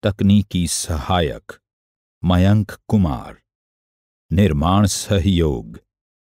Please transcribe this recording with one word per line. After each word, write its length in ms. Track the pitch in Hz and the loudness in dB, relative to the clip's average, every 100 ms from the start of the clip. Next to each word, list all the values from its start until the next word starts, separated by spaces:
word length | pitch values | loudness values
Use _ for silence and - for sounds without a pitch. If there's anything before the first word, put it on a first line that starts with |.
तकनीकी 640 | 107 - 101 104 98 90 85 | -4 0 2 2 2 -4 -4
सहायक 840 | - - 80 - 92 78 55 _ - _ _ _ _ _ _ | -6 -6 -6 -2 0 0 -4 _ -20 _ _ _ _ _ _
मयंक 480 | 87 90 92 107 98 - _ | 0 2 4 2 0 -10 _
कुमार। 540 | 110 90 64 - - _ _ _ _ _ _ _ _ _ | 0 0 -2 -12 -20 _ _ _ _ _ _ _ _ _
निर्माण 540 | 85 101 73 78 95 104 | 2 2 2 2 2 2
सहयोग 960 | - - 101 90 87 80 62 55 - _ _ _ _ _ | -2 -4 -2 2 2 0 -2 -8 -18 _ _ _ _ _